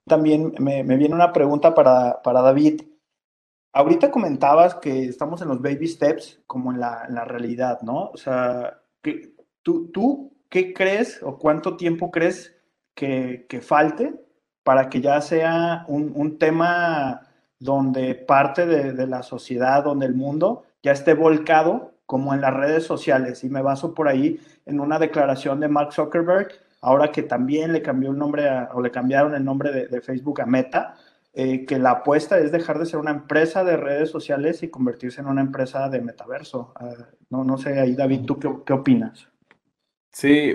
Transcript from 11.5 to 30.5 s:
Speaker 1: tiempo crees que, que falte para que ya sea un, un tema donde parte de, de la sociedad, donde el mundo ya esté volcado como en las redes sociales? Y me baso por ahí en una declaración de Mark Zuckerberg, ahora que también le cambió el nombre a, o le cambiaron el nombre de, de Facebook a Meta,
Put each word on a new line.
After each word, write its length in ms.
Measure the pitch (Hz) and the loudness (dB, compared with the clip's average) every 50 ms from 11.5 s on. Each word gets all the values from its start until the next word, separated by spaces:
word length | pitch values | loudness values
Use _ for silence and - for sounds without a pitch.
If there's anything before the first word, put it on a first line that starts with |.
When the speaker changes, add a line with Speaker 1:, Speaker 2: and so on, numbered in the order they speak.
| 151 160 - 190 170 | 0 0 -2 -6 -6
Speaker 1:
tiempo 340 | - 175 170 165 165 175 - | -2 -2 -2 -2 -2 -4 -4
crees 460 | - 165 165 170 - - - - _ _ _ _ _ _ _ _ _ | -2 0 0 0 -2 -4 -10 -20 _ _ _ _ _ _ _ _ _
que, 520 | - 143 135 135 131 131 127 123 123 - - | -8 -4 -4 -2 -2 -4 -6 -8 -12 -12 -14
que 120 | - 120 | -14 -14
falte 540 | - - 156 147 156 156 156 - 247 302 - - - _ _ _ _ _ _ _ | -4 0 2 2 2 2 0 -2 -4 -6 -6 -10 -18 _ _ _ _ _ _ _
para 260 | _ 139 131 135 131 131 | _ 2 4 4 2 2
que 120 | - 127 | -2 -2
ya 200 | 127 143 143 147 | 0 2 0 0
sea 640 | 143 - 175 160 160 165 165 170 170 170 165 165 - - | 0 0 0 0 0 0 0 0 0 -2 -4 -6 -6 -6
un, 240 | 143 147 151 147 - | -4 -4 -4 -4 -4
un 240 | 143 147 156 156 - | -4 -4 -4 -2 0
tema 880 | 165 156 160 165 170 175 175 175 170 170 165 151 135 131 123 - - _ _ _ _ _ _ _ | 0 2 2 2 0 0 0 0 0 0 -2 -2 -2 -4 -6 -8 -14 _ _ _ _ _ _ _
donde 560 | 127 135 139 139 135 131 127 131 131 131 127 | -4 -2 0 0 0 0 0 -2 -2 -4 -4
parte 500 | - - - 139 139 143 165 - 180 175 | -4 0 2 4 4 4 2 0 -2 0
de, 260 | 170 165 147 139 135 | 2 2 2 0 -2
de 140 | 127 127 131 | -4 -4 -4
la 160 | 131 127 123 | -4 -4 -8
sociedad, 600 | 120 - 135 120 - - 127 120 123 131 135 143 143 | -10 -12 -14 -14 -10 -8 -4 -2 2 2 2 2 2
donde 220 | 147 143 139 135 | 0 0 0 -2
el 80 | 127 123 | 0 -2
mundo 500 | 131 135 143 143 156 170 202 247 - - _ _ _ | -2 -2 -4 -2 0 0 0 0 -4 -10 _ _ _
ya 100 | - 143 | 0 0
esté 220 | 139 139 - 175 156 | 0 2 2 2 4
volcado 800 | 151 160 160 160 151 156 - 160 156 156 170 202 247 - - _ _ _ | 6 6 4 4 4 2 4 4 4 4 2 0 -2 -6 -12 _ _ _
como 260 | - 139 131 135 139 | -6 -4 -4 -2 -2
en 100 | 135 139 | -2 0
las 120 | 139 135 131 | 0 0 0
redes 300 | 135 139 147 156 160 165 | 0 0 0 0 0 0
sociales? 580 | - 160 - - 160 139 131 127 123 123 - | -2 -4 -4 0 2 2 2 0 -2 -6 -8
Y 60 | - 131 | -8 -6
me 140 | 139 135 | -4 -2
baso 320 | 135 139 139 135 - 165 - | -2 -2 -2 -2 -4 -6 -4
por 120 | - 156 | 0 0
ahí 320 | 143 135 131 139 160 156 - - _ _ _ _ | 2 2 2 2 0 -2 -4 -10 _ _ _ _
en 120 | - 143 143 | -6 -6 -4
una 200 | 143 147 156 156 | -2 -2 0 0
declaración 600 | 160 156 - 156 143 139 135 135 - 143 139 143 | 0 0 2 2 2 2 0 -2 -2 -4 -2 -2
de 100 | 151 147 | 0 0
Mark 240 | 147 147 147 147 | 0 0 0 0
Zuckerberg, 600 | - - 151 151 - 170 165 175 180 196 202 190 - _ _ _ _ _ | -2 -4 -4 -2 -2 0 2 2 2 2 0 -2 -8 _ _ _ _ _
ahora 300 | - 131 131 143 147 147 | 2 4 4 4 4 2
que 140 | - 156 127 | 0 -4 -4
también 480 | - 127 120 127 131 147 156 156 165 | -2 -2 -2 0 0 0 0 0 0
le 100 | 165 156 | -2 -2
cambió 300 | 156 147 127 131 131 135 | -2 -2 -2 -2 -2 -2
el 60 | 135 143 | -2 -2
nombre 300 | 147 147 147 147 147 139 | -2 -2 0 0 0 0
a, 220 | 131 127 120 - | 0 0 -4 -4
o 80 | 127 127 | -4 -4
le 120 | 123 120 | -4 -4
cambiaron 420 | 123 127 123 131 135 135 147 151 147 | -2 -2 0 2 2 4 2 2 0
el 100 | 139 135 | -2 -2
nombre 280 | 135 135 139 139 147 | -2 -2 -2 -2 -2
de, 160 | 139 131 123 - | -2 -4 -4 -4
de 120 | 127 123 | -6 -8
Facebook 400 | - - 131 127 135 147 143 - | -6 -6 -8 -6 -6 -6 -4 -4
a 60 | 123 | -2
Meta, 500 | 117 | 0